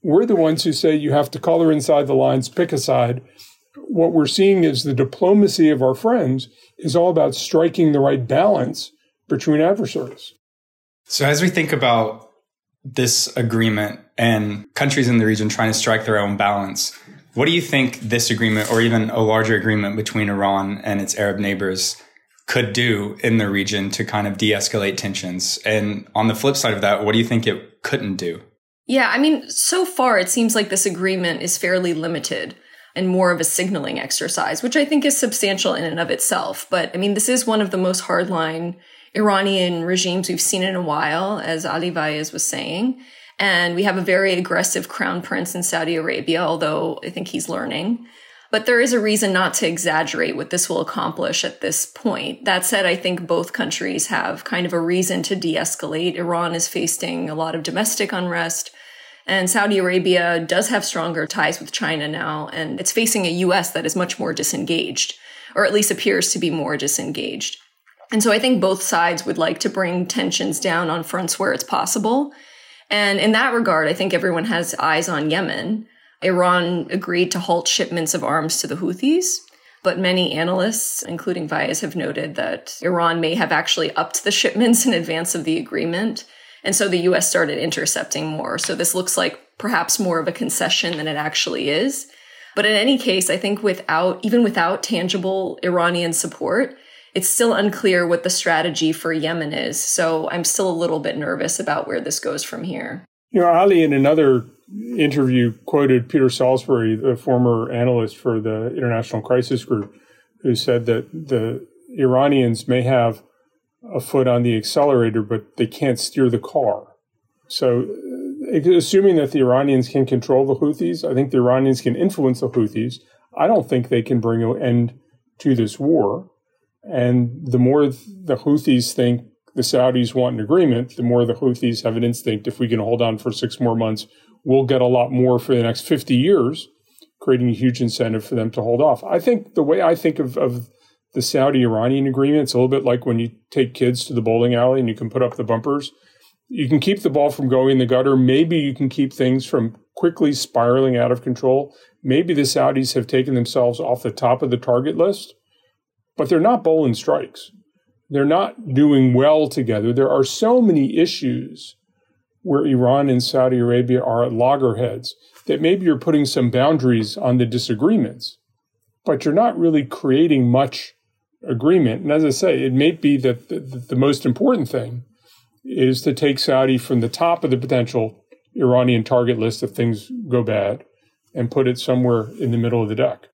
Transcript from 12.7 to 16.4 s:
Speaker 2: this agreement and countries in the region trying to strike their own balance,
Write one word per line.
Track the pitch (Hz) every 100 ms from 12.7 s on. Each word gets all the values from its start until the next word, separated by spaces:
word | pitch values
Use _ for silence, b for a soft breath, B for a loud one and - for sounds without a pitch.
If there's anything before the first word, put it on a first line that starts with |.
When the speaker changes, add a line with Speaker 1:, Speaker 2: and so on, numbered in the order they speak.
| _
Speaker 2:
this | 135 123 123 - - -
agreement | 117 113 113 107 104 - _ -
and | 117 110 104 101 -
countries | - 143 139 123
in | 117
the |
region | 110 107 107
trying | 113 110
to | 107
strike | - 110
their | 113 104
own | 101
balance, | 101